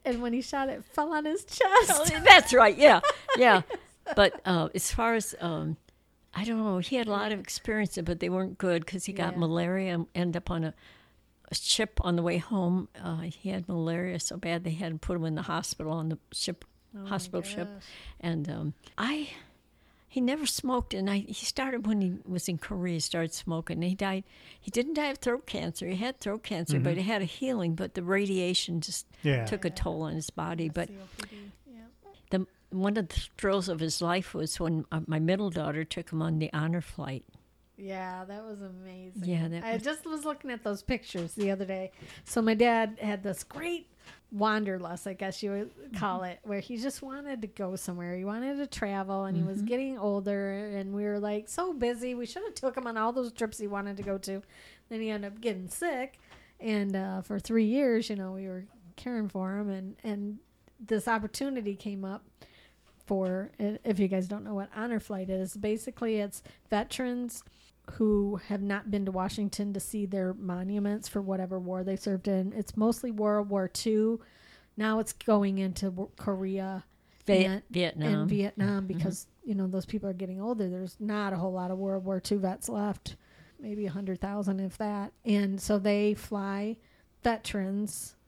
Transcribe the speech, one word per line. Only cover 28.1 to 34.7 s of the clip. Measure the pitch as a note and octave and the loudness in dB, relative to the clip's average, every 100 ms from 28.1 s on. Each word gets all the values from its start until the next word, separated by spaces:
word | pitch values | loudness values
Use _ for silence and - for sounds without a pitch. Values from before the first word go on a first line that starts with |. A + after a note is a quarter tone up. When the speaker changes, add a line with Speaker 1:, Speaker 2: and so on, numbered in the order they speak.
| G3 G3+ F#3+ F3+ F#3 - E3 | 2 2 0 0 0 -2 -4
Speaker 2:
just | D#3 - - - | -4 -8 -10 -2
Speaker 3:
Yeah. | D3+ C3 A2+ | 2 2 0
Speaker 2:
took | G3+ | -2
a | F3 | -2
Speaker 1:
Yeah. | - | -2
Speaker 2:
toll | E3+ D#3+ | -2 -2
on | D#3 D#3+ | -4 -4
his | - | -6
body. | - E3 E3+ D#3+ | -6 -4 -2 -4
But | E3+ F#3+ | -4 -6
Speaker 1:
C | G3 | -8
O | F#3+ - | -16 -14
P | G3 | -12
D, | G#3 G3+ - C#4 | -12 -18 -20 -20
yeah. | A3+ A3+ - G4+ - - | -20 -20 -20 -20 -18 -4
Speaker 2:
the, | F#3 F#3 _ - | -4 -4 _ -8
one | F#3 G3 G#3+ | 0 0 0
of | E3+ | -2
the | - - - | -4 -8 -4
thrills | G3 G3 F#3 | 0 0 0
of | D#3+ | -2
his | D#3+ - | -2 -2
life | E3+ F#3 - | 0 0 -2
was | D#3+ D#3+ - | -4 -4 -2
when, | E3+ | 0